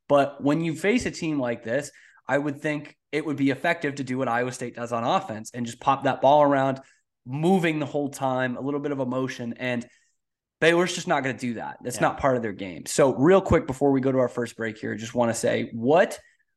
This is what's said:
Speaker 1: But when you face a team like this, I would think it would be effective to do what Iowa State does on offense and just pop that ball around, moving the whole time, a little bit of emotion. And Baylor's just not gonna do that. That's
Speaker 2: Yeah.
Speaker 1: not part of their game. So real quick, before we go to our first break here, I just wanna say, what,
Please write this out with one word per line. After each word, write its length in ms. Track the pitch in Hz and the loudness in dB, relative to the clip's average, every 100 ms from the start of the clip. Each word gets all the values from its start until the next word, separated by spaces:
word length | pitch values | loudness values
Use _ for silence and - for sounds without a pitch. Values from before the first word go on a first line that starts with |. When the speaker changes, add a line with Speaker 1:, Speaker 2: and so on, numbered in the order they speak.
| - | 2
Speaker 1:
But 340 | 143 135 - | 4 4 0
when 200 | 135 156 | 0 0
you 120 | 165 | -2
face 300 | 151 196 240 | -2 0 0
a 60 | 208 | -2
team 280 | - 165 147 | -6 -4 -2
like 260 | 123 117 | -2 -4
this, 260 | 113 131 139 - _ _ - | -4 -4 -4 -14 _ _ -2
I 120 | 139 | -2
would 240 | 147 139 | -2 -4
think 340 | 151 147 - _ _ | -4 -6 -8 _ _
it 160 | 147 156 | -4 -4
would 100 | 139 | 0
be 140 | 139 | 0
effective 460 | 135 - 170 143 139 | 2 0 0 -4 -4
to 80 | |
do 120 | 127 127 | -6 -4
what 120 | 127 | 0
Iowa 240 | 120 127 | 0 -2
State 220 | 127 120 | -6 -10
does 180 | 120 120 | -10 -6
on 120 | 117 | -2
offense 460 | 120 190 190 107 110 | 0 -2 -2 -10 -10
and 140 | 123 117 | -10 -10
just 140 | 117 | -4
pop 240 | - 135 | 0 2
that 180 | 135 123 | 0 4
ball 180 | 131 151 | 6 6
around, 400 | 143 139 135 131 - _ _ _ 127 | 6 4 0 -2 -10 _ _ _ -10
moving 520 | 139 165 190 165 156 | 0 2 4 2 0
the 80 | 139 | -2
whole 220 | 147 143 | -4 -4
time, 480 | 139 135 127 127 117 | -2 -2 0 -2 -2
a 40 | |
little 200 | 131 143 | -4 -4
bit 120 | 143 | -4
of 80 | 139 | -4
emotion. 540 | 123 127 131 131 120 117 | -4 -2 -4 -6 -8 -6
And 280 | 127 120 120 _ _ _ _ _ _ - | -4 -4 -6 _ _ _ _ _ _ 0
Baylor's 340 | 160 170 180 | 2 4 2
just 140 | 175 170 | -2 -2
not 140 | 147 | 0
gonna 120 | 135 110 | -2 -4
do 180 | 123 | -6
that. 240 | 110 71 - | -6 -10 -10
That's 140 | 123 120 | -10 -2
Speaker 2:
Yeah. 60 | |
Speaker 1:
not 160 | 151 - | 0 2
part 180 | 139 123 | 0 2
of 60 | |
their 100 | 113 | -2
game. 340 | 95 98 78 - | -6 -10 -12 -4
So 280 | - 139 | 2 4
real 280 | 120 147 190 | 6 6 6
quick, 240 | 190 170 - | 6 2 0
before 240 | 127 143 | 0 2
we 100 | 135 | 2
go 120 | 127 | 2
to 60 | 131 | 0
our 100 | 123 | 0
first 280 | - 117 - | -2 -6 -6
break 220 | 113 107 | -8 -6
here, 160 | 113 | -8
I 20 | 107 | -8
just 180 | 113 | -4
wanna 200 | 120 117 | 0 0
say, 340 | 113 117 117 117 | 0 0 0 -4
what, 460 | 117 120 165 220 - _ _ _ | -2 2 4 4 -2 _ _ _